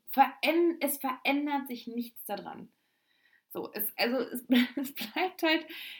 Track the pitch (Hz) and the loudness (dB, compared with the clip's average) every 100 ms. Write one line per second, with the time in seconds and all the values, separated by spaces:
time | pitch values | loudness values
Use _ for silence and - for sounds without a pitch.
0 | - 269 262 - 262 330 349 - 277 - | -2 4 4 4 2 4 4 4 0 -2
1 | 262 - 240 285 294 277 269 233 - 233 | -4 -2 0 0 0 -2 -4 -8 -8 -6
2 | 233 - - 202 - - - _ _ _ | -8 -8 -8 -8 -8 -14 -16 _ _ _
3 | _ _ _ _ _ - - 214 - - | _ _ _ _ _ -10 -8 -6 -6 0
4 | 226 262 - 247 - 247 247 - 262 - | 0 0 -2 -4 4 4 4 -2 -6 -8
5 | 220 311 359 - 320 320 - - - | -6 -2 -2 0 2 2 -2 -14 -14